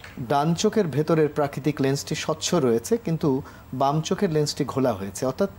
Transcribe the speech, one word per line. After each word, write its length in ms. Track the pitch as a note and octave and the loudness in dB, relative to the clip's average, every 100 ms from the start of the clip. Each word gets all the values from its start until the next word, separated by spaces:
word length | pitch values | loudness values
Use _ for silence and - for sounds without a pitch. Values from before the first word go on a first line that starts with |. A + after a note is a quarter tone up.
| - - B2 | -16 -12 0
ডান 260 | C#3+ D#3 | 2 2
চোখের 320 | E3 G#3+ A3 E3+ | 2 2 2 0
ভেতরের 420 | C3 D#3 D#3+ D3 | 0 2 4 4
প্রাকৃতিক 520 | D3+ C#3+ C#3+ D3+ D3 | 2 -2 0 -2 0
লেন্সটি 340 | C3+ C#3+ - | 0 0 -4
স্বচ্ছ 400 | D#3 - D#3 - | -4 -4 -4 0
রয়েছে, 420 | F3 C3 A2+ - A#3 | 2 4 2 0 -2
কিন্তু 460 | E3+ D#3+ D#3 C3 - - - | -2 0 0 0 -4 -16 -12
বাম 260 | C3 C3+ D#3 | 0 2 2
চোখের 320 | - F#3 G3 | 0 0 2
লেন্সটি 320 | D3+ D3 - | 2 0 -2
ঘোলা 280 | C3 C3+ B2+ | -2 0 0
হয়েছে, 340 | G2 G2 - C3 | 0 -6 -4 -4
অর্থাৎ 240 | - G3 | 0 -4